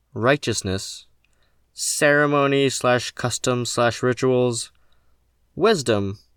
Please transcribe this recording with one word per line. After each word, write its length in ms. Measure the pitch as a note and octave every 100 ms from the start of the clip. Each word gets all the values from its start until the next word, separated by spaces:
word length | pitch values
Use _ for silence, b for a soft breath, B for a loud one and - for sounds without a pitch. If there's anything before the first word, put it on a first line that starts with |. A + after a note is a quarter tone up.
| _
righteousness, 920 | A#2+ A#2 D3 - G#2+ G2 F#2+ - - - _ _ _ _ _ _
ceremony 960 | - - - D3 D3 D3 C#3+ C#3 C#3 C#3
slash 420 | - B2 B2 -
custom 540 | - B2 - - B2 A#2+
slash 380 | - A#2+ -
rituals, 680 | B2 B2 C3 B2+ B2 A#2 - _ _ _ _ _ _ _ _ -
wisdom, 640 | G3+ G3 B2 G#2 G2 G2+ _